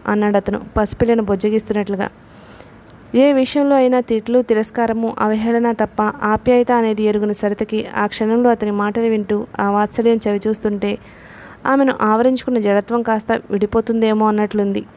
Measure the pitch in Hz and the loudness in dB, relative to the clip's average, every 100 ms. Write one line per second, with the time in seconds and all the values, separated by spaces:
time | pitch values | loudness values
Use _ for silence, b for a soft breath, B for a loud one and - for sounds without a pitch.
0 | - 208 208 202 202 208 - 220 208 - | -2 0 2 0 0 -6 -4 -2 -2 0
1 | 233 226 202 196 208 220 214 208 196 190 | 0 2 0 0 0 0 -2 -4 -4 -4
2 | - - - B B B B B B - | -6 -10 -20 B B B B B B -20
3 | - 240 285 269 262 294 285 269 254 254 | -2 4 4 4 2 0 2 4 4 2
4 | 240 226 220 247 240 214 220 247 226 226 | 0 -4 0 0 2 0 -2 -2 -2 -2
5 | 226 - 214 214 226 233 233 226 214 - | -4 -2 -2 0 0 0 0 0 -2 -2
6 | 214 - 214 214 247 247 240 240 226 214 | -2 -2 -2 0 2 2 4 2 0 0
7 | 214 208 208 208 208 202 214 214 - - | 0 0 -2 -2 -2 -2 -4 -6 -4 -4
8 | 208 - 220 233 247 226 208 208 208 220 | -4 -2 0 2 2 2 -2 -2 -2 -2
9 | 226 214 202 208 - - 202 202 208 - | 0 -2 -2 -4 -4 -4 0 0 0 0
10 | 233 226 214 202 214 214 214 202 202 208 | 2 2 0 -2 -2 -2 -2 -2 -4 -6
11 | B B B B B B - 277 269 - | B B B B B B 0 2 2 2
12 | 214 220 254 254 - 240 208 202 202 233 | 2 2 2 0 -2 0 2 0 0 -2
13 | 226 220 - 226 - 202 202 226 220 226 | 0 -2 -2 -4 -2 -4 -2 -2 0 0
14 | 220 214 214 208 208 208 202 202 190 | 0 2 2 0 0 0 -2 -2 -8